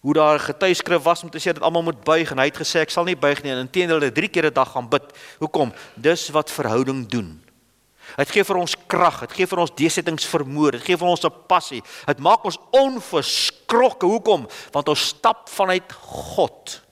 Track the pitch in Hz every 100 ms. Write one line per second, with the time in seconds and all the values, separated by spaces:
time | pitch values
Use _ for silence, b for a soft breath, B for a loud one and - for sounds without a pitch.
0 | 139 151 151 151 - 143 190 175 - 175
1 | 147 170 170 165 180 156 156 170 165 143
2 | 151 160 160 131 139 - 151 165 151 -
3 | 175 160 143 143 143 131 127 180 175 160
4 | 143 120 202 180 156 139 131 131 120 143
5 | - B B B 156 156 127 - B -
6 | 139 170 - 151 147 - 123 113 131 135
7 | 113 120 92 78 _ _ _ _ _ B
8 | B - 143 208 190 185 175 - - 185
9 | 175 - 120 - 185 175 165 - 156 -
10 | 165 160 - 165 135 147 151 120 - 175
11 | 180 170 160 - _ 180 - 123 B B
12 | - 139 151 226 302 - _ 262 269 254
13 | - 165 131 - - - - 233 254 -
14 | 180 220 - 185 113 B B 143 147 147
15 | - - 233 226 - - 190 185 - -
16 | - - - - 165 - - - _